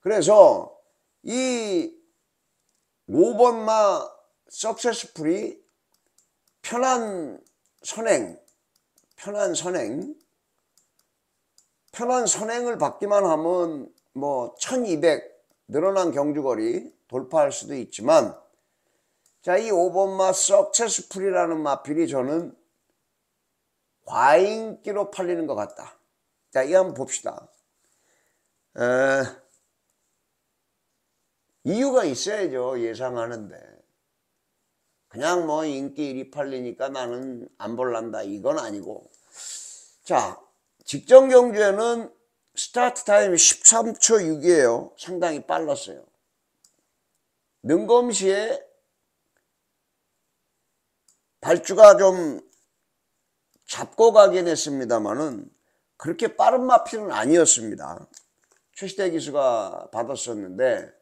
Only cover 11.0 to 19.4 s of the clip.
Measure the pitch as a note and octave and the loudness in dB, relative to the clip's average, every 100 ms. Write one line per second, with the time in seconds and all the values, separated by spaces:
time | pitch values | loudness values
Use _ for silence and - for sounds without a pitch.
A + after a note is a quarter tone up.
11 | _ _ _ _ _ _ _ _ _ - | _ _ _ _ _ _ _ _ _ -8
12 | A#3+ B3+ A#3 - A3 A#3+ A#3+ A3 D3 - | -2 -2 0 -4 -4 -6 -6 -2 -4 -4
13 | G3+ G#3 F#3+ D#3 D#3+ F3+ E3+ D3 A#2 _ | 0 2 2 0 0 -2 -2 -6 -14 _
14 | _ - C#3+ C3+ A#2 - - B3+ A3+ D#3 | _ -8 -4 -4 -6 -10 -6 -4 -2 2
15 | E3 D3 - _ _ _ - C3+ F#3 F#3+ | 2 0 -6 _ _ _ -6 -2 0 0
16 | F3 C#3 D3 D3 C3+ A2 A2 F3 A#3+ _ | -2 -2 -4 -2 -4 -2 -2 -4 -8 _
17 | _ B2+ - D#3+ C#3 - - C#3 A2+ - | _ -10 -4 0 0 -2 -12 -12 -12 -6
18 | A#2 D#3+ A#2 - _ _ _ _ _ _ | 2 2 2 -10 _ _ _ _ _ _
19 | _ _ _ _ | _ _ _ _